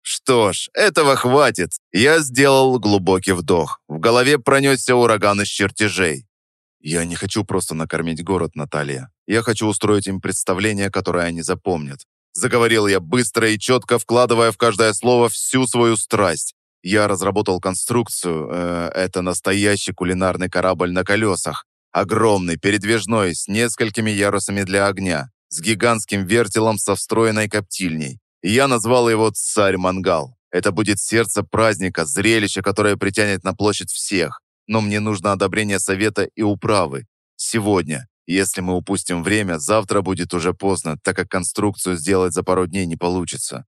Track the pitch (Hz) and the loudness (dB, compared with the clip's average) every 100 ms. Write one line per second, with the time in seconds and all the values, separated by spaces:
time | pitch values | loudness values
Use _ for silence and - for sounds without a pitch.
0 | - - - 123 104 85 - - 202 160 | -10 -4 2 2 2 0 -4 0 2 4
1 | 143 131 123 139 135 98 82 - - 95 | 2 2 4 4 4 2 -4 -6 -4 2
2 | 135 165 143 123 139 135 131 123 104 101 | 4 4 2 4 6 6 4 2 2 2
3 | 90 92 98 90 78 87 73 - - 78 | 4 2 2 0 2 2 0 -6 -12 -2
4 | 113 123 127 147 117 135 139 131 - 123 | 2 4 4 2 4 4 4 2 2 4
5 | 117 107 101 101 101 - 98 - 107 87 | 4 4 2 2 -2 -2 -2 0 -2 0
6 | 87 71 - _ _ _ _ _ 76 85 | -2 -2 -10 _ _ _ _ _ -6 -4
7 | 85 82 95 107 98 95 - 80 80 80 | -4 -4 -4 -4 -2 -4 -4 -6 -4 -4
8 | 80 80 87 92 80 76 73 76 73 65 | -4 -6 -2 -2 -2 -6 -6 -6 -4 -8
9 | 65 _ - 110 113 110 110 101 104 104 | -10 _ -4 -2 0 0 -2 0 0 0
10 | 101 95 92 92 - 90 107 101 98 95 | 0 -6 -6 -4 -2 -2 0 -2 -2 -2
11 | 90 87 85 85 78 90 98 85 71 69 | -2 -2 -2 -4 -4 -4 -2 -4 -6 -12
12 | - _ _ - 127 120 117 113 101 95 | -20 _ _ -6 0 2 4 4 2 0
13 | 80 123 120 - 113 107 - 127 - 120 | 0 -2 0 0 0 0 0 0 2 -2
14 | - 120 123 117 117 107 117 101 110 104 | 2 2 4 4 2 2 0 4 2 2
15 | 120 123 117 - - 131 127 123 117 110 | 4 4 4 0 -2 0 2 2 2 2
16 | - 107 95 76 - - _ _ 90 104 | 0 0 2 0 -6 -12 _ _ -2 2
17 | 104 95 98 98 101 90 95 92 - 120 | 2 0 0 0 0 -2 -2 -4 -2 -2
18 | 113 - 87 80 76 87 87 87 85 - | -2 -4 -4 -4 -4 -4 -4 -4 -4 -4
19 | 92 92 90 90 - 101 101 101 - 87 | -4 -2 -4 -2 -2 0 2 0 -2 -4
20 | 90 92 92 87 92 90 90 90 90 92 | -2 0 0 -2 -4 0 0 0 0 -2
21 | 92 101 107 87 82 69 - _ _ 85 | 0 0 0 -2 -4 -8 -12 _ _ -2
22 | 101 110 110 101 87 80 98 101 98 113 | 0 2 4 2 0 -2 0 0 0 -2
23 | 95 113 95 - - 104 117 - 113 110 | 0 0 0 -2 -4 -2 -2 0 -2 -2
24 | 110 101 101 101 - 101 90 98 101 95 | -2 0 0 0 -2 -4 0 0 0 0
25 | 92 78 65 _ _ - 85 104 120 113 | -2 -2 -6 _ _ -6 -2 2 2 0
26 | - 101 92 113 104 113 110 104 - 95 | -2 -4 2 2 2 2 0 0 -2 -4
27 | - 107 113 107 104 107 95 - 90 78 | -2 0 2 0 -2 -2 -4 -6 -4 -4
28 | 69 65 _ _ 92 117 139 120 107 127 | -6 -10 _ _ 0 2 4 2 2 4
29 | 117 110 110 101 - 107 98 92 92 92 | 4 4 2 0 -2 2 2 2 0 0
30 | 92 82 67 - _ 87 104 101 104 101 | 0 0 -2 -12 _ -2 0 0 0 -2
31 | - 113 107 104 98 101 113 101 95 87 | 0 0 0 -4 -4 0 2 0 -4 -4
32 | 78 98 101 113 101 98 95 95 104 98 | -4 0 2 2 0 -2 -2 0 0 0
33 | 98 95 104 92 95 - 101 101 92 - | -2 0 0 -2 -4 -2 0 0 -6 -8
34 | - 95 76 - _ _ - 110 104 104 | -4 -2 -2 -6 _ _ -4 -2 0 -2
35 | 107 101 101 95 98 98 104 98 - 98 | -2 -2 -2 0 0 0 -2 -2 -2 0
36 | 110 101 95 - 107 98 - 104 80 69 | 0 0 -4 -2 -2 0 0 0 0 -4
37 | - _ _ - - 117 104 98 76 71 | -12 _ _ -10 -6 -2 0 0 0 -6
38 | 127 _ - 95 - - 90 90 87 98 | -10 _ -4 -2 0 -2 -2 -4 -2 -4
39 | - 87 85 107 98 80 73 107 98 101 | -4 -4 -2 -2 -2 -4 0 0 2 -2
40 | 92 90 87 87 85 85 98 92 82 76 | 0 -4 -4 -2 -2 -2 -2 -2 -4 -4
41 | - 90 90 92 85 - 101 98 92 87 | -4 -4 -4 -4 -4 -2 -2 -2 -4 -4
42 | 76 95 92 82 87 92 90 95 87 80 | 0 2 2 0 0 0 0 -2 -4 -4
43 | 87 92 85 - - 65 | -2 -2 -4 -8 -10 -12